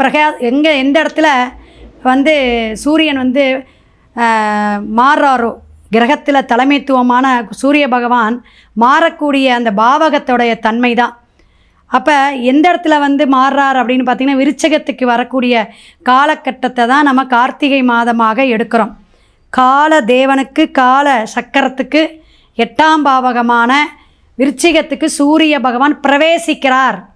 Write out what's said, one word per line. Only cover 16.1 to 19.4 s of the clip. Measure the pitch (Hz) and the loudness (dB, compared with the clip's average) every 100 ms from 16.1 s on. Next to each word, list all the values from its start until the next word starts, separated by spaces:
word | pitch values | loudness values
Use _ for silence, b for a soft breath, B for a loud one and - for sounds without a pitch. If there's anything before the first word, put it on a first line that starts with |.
| 262 294 302 269 262 254 254 233 | 2 2 -2 -6 -6 -6 -2 0
தான் | 269 294 | 2 2
நம்ம | 254 262 | 0 0
கார்த்திகை | 240 254 - 294 269 | 0 0 -2 -2 0
மாதமாக | 254 233 233 233 220 220 269 | 0 0 0 0 0 0 -2
எடுக்கிறோம். | 226 233 233 220 - b b b b | -2 -2 -2 -2 -6 b b b b